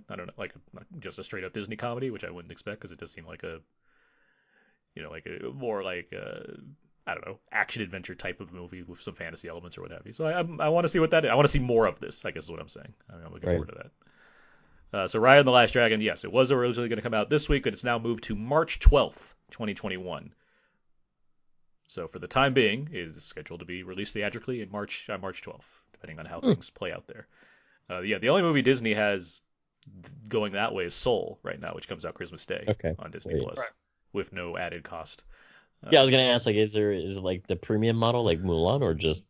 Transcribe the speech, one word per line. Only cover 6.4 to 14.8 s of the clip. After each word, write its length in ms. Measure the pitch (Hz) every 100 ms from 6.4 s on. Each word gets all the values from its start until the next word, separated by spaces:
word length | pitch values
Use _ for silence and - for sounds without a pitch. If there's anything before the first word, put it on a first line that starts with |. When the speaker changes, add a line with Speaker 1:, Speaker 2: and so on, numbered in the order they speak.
| - - 143 147 _ _ -
Speaker 1:
I 80 | -
don't 100 | -
know, 140 | 101 _
action 300 | 110 - 117
adventure 320 | 92 92 85 87
type 260 | 92 87
of 100 | 85
movie 300 | 90 85 92
with 180 | 87 87
some 140 | 104 -
fantasy 320 | 82 85 85
elements 280 | 85 87 90
or 40 |
what 100 | 90
have 140 | 82 98
you. 80 |
So 120 | 117 156
I, 120 | 175
I'm, 220 | 170 156
I 80 | 156
wanna 200 | 170 165
see 100 | 175
what 120 | 160
that 140 | 165 135
is. 60 |
I 40 | 123
wanna 120 | 143
see 120 | 147
more 280 | 123 113 101
of 120 | -
this, 260 | - - 95
I 60 |
guess 120 | 80
is 80 | 80
what 80 | 80
I'm 100 | 76
saying. 240 | - - - -
I 60 | 85
mean, 100 | 80
I'm 80 |
looking 140 | 85 87
Speaker 2:
Right. 40 | 85
Speaker 1:
forward 140 | 80
to 60 | - - _ _ _ _ _ _ _ _ _